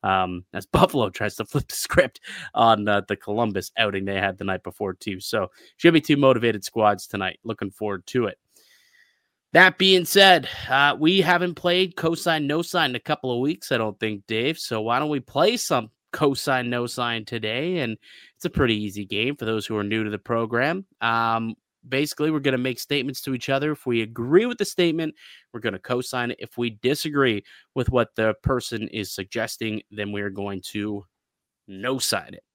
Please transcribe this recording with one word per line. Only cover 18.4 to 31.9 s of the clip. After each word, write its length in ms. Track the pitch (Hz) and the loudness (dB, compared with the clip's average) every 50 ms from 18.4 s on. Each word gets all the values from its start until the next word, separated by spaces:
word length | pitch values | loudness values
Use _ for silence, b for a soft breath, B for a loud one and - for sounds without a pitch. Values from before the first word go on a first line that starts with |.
| - | -8
a 40 | 175 | -4
pretty 320 | - - 147 117 113 107 | 0 2 4 4 4 2
easy 220 | 104 101 95 104 104 | 0 -4 -6 -8 -8
game 320 | 95 101 101 113 131 143 | -6 -4 -2 -2 -2 -2
for 80 | - - | -4 -4
those 220 | 110 110 110 101 | -2 -2 -4 -4
who 100 | - 113 | -4 -4
are 80 | 107 101 | -4 -2
new 200 | 104 110 110 110 | -2 -2 -2 -2
to 40 | 107 | -2
the 80 | 104 | -4
program. 680 | 101 _ - 120 117 117 110 117 117 127 147 170 190 190 _ _ _ | -8 _ -4 -2 -2 -2 -2 -2 0 0 0 -2 -4 -8 _ _ _
Um, 520 | - 117 117 113 117 113 113 113 113 113 107 _ _ _ _ _ _ | -2 0 0 2 2 0 0 -2 -2 -4 -8 _ _ _ _ _ _
basically, 440 | - 127 135 151 147 - - 147 156 | -4 -2 -2 -2 -2 -2 -2 -2 0
we're 100 | 156 151 | 0 0
gonna 160 | 135 139 131 | 0 0 0
make 220 | 123 123 131 123 - | 2 0 -2 -4 -6
statements 400 | - _ 143 143 123 139 131 - | -6 _ -2 -2 -2 -4 -6 -8
to 140 | - 139 131 | -6 -6 -6
each 160 | 123 - - | -4 -2 -2
other. 220 | 135 135 143 156 | -2 0 0 -2
If 120 | 151 - - | -4 -4 -4
we 160 | 131 120 117 | -2 0 0
agree 460 | 110 107 117 120 117 127 151 185 226 | 0 -2 -6 -8 -2 4 4 4 4
with 100 | 247 240 | 4 -2
the 80 | - 208 | -4 -6
statement, 500 | - - - 180 170 156 165 160 160 - B B B B B B B | -4 0 0 2 2 2 0 -4 -6 -8 B B B B B B B
we're 80 | - 113 | -14 -4
gonna 180 | 107 117 101 101 | -4 -4 -4 -4
cosign 520 | _ - 123 123 123 - - 123 120 120 | _ -4 -4 -2 -2 -4 -4 -4 -4 -4
it. 80 | - _ | -6 _
If 160 | - - _ | -10 -12 _
we 220 | - 120 120 110 104 | -4 -4 -4 -4 0
disagree 640 | - 123 143 - - 160 147 143 139 123 110 101 B B B B B B _ | 0 0 0 0 -2 -2 2 2 4 4 2 0 B B B B B B _
with 160 | 135 123 - | -2 -2 2
what 240 | 127 123 117 - _ | 2 2 2 2 _
the 160 | - 110 110 107 _ | 0 0 0 0 _
person 460 | _ 139 135 123 - - 120 107 110 - | _ -2 -2 -2 -4 -6 -8 -6 -8 -6
is 240 | - 110 101 92 | -6 -8 -8 -8
suggesting, 680 | - - 98 95 - 117 110 117 - - 113 110 107 107 - _ | -8 -10 -10 -6 -4 -6 -6 -6 -6 -6 -6 -6 -6 -6 -10 _
then 220 | 107 104 104 101 | -10 -8 -8 -6
we're 180 | 101 101 101 101 | -4 -4 -6 -6
going 320 | 95 98 101 101 98 95 - - | -6 -6 -6 -6 -6 -8 -10 -8
to 360 | - 104 104 107 104 101 98 _ _ _ _ _ _ _ _ _ _ _ _ - | -6 -6 -4 -4 -6 -8 -10 _ _ _ _ _ _ _ _ _ _ _ _ -18
no 300 | 98 95 101 127 | -14 -8 -4 -4